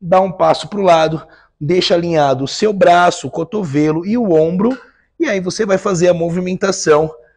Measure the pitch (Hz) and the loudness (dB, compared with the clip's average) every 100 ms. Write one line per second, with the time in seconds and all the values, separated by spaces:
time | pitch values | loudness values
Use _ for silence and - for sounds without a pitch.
0 | 175 185 196 - 160 - 151 202 190 165 | 0 2 2 0 0 0 -4 -2 2 4
1 | 160 160 - - _ - 151 180 - 175 | 2 -2 -10 -20 _ -8 -2 0 0 0
2 | 170 160 139 131 135 - 214 202 180 175 | 0 0 0 0 -4 -2 -2 2 4 4
3 | 180 - 135 - 160 214 170 143 151 160 | 4 0 -6 -8 -6 -6 -4 0 0 0
4 | 185 240 214 160 160 185 226 262 - _ | -2 -2 2 2 2 0 -2 -2 -10 _
5 | _ - 311 196 180 - 208 190 208 175 | _ -6 -2 -2 -4 -4 -2 -2 0 0
6 | 175 175 170 175 180 185 196 190 160 151 | 2 2 -2 -4 -4 -4 -4 -2 2 2
7 | 156 - _ | 0 -6 _